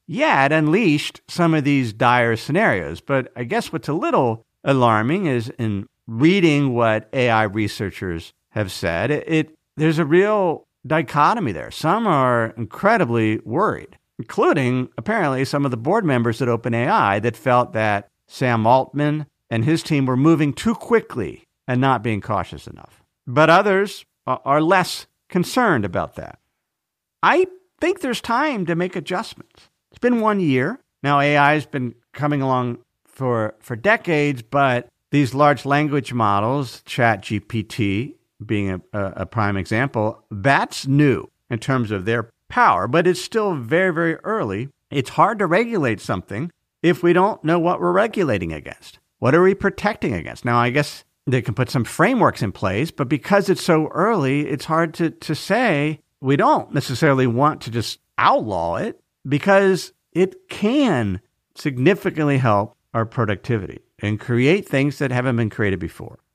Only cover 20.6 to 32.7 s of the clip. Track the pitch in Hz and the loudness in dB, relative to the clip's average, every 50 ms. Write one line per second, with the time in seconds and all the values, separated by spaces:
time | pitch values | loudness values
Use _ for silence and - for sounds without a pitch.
20.6 | - 226 220 - - - 233 220 220 - - 123 90 67 - - _ _ _ _ | -2 -2 -2 -2 -2 0 0 0 0 -4 -6 -6 -6 -6 -8 -14 _ _ _ _
21.6 | _ 131 127 127 135 135 127 110 110 117 107 98 - - 104 92 85 - - 69 | _ -4 0 0 2 2 0 0 -2 -2 -4 -4 -4 -4 -4 -4 -4 -6 -10 -14
22.6 | - - - - - - _ _ _ _ _ _ _ 127 120 147 160 160 170 190 | -16 -18 -20 -20 -20 -20 _ _ _ _ _ _ _ -2 2 4 6 6 6 6
23.6 | 202 208 190 190 208 196 - - - _ _ _ _ 127 127 - - 131 143 151 | 6 4 2 0 0 -2 -6 -14 -20 _ _ _ _ -6 -6 -4 0 0 2 2
24.6 | 160 170 196 185 175 - - - - _ _ _ _ - - 180 170 - - 254 | 2 2 2 2 2 -2 -6 -10 -14 _ _ _ _ -4 -2 -2 -2 0 0 0
25.6 | 240 202 156 113 101 92 90 95 78 - - - - - - _ _ _ _ _ | 2 2 2 0 0 -2 -4 -4 -6 -6 -10 -14 -16 -16 -18 _ _ _ _ _
26.6 | _ _ _ _ _ _ _ _ _ _ _ _ - 196 262 359 370 370 - - | _ _ _ _ _ _ _ _ _ _ _ _ 0 2 2 2 0 -2 -6 -14
27.6 | _ _ _ _ 302 349 381 - - 254 226 - - - 226 262 302 302 254 202 | _ _ _ _ -2 -2 -2 -2 -4 -6 -6 -6 -4 -4 -2 -2 -2 -2 -2 -4
28.6 | 170 165 165 170 180 180 - 175 143 - 185 170 - - - - - _ _ _ | -4 -2 -2 -2 -2 -4 -6 -10 -8 -6 -6 -6 -6 -8 -14 -20 -20 _ _ _
29.6 | _ _ _ _ _ _ _ - 233 247 247 226 214 214 208 196 175 147 131 127 | _ _ _ _ _ _ _ -2 0 0 2 2 2 0 0 2 2 2 2 2
30.6 | 131 185 254 - _ _ _ _ 135 143 147 143 143 147 147 143 143 147 151 151 | 0 -2 -4 -8 _ _ _ _ -2 0 2 2 2 4 4 4 4 4 4 2
31.6 | - - - 135 123 117 - _ _ _ - 131 147 147 147 139 135 131 131 127 | -2 -4 -6 -6 -6 -6 -8 _ _ _ -8 -4 -2 -2 0 0 0 0 0 0
32.6 | 123 120 | 0 -2